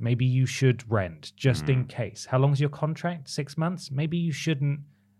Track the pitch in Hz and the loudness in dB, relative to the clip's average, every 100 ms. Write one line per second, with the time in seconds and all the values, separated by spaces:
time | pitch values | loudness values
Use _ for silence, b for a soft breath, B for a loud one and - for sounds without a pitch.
0 | 117 120 127 127 127 - 131 127 - 110 | 0 2 2 2 2 4 2 2 0 0
1 | 90 80 - - 135 113 151 131 123 - | 0 -6 -16 -2 0 2 2 2 0 -4
2 | - - - 131 139 139 147 - 156 156 | -6 -8 -2 2 4 4 0 0 -4 -2
3 | 175 170 139 - 143 - 165 180 - 135 | -4 -6 -8 -8 -6 -2 -2 -4 -6 -2
4 | 156 170 170 139 165 143 143 143 - b | 0 0 -2 -2 -2 0 0 -2 -6 b
5 | b b | b b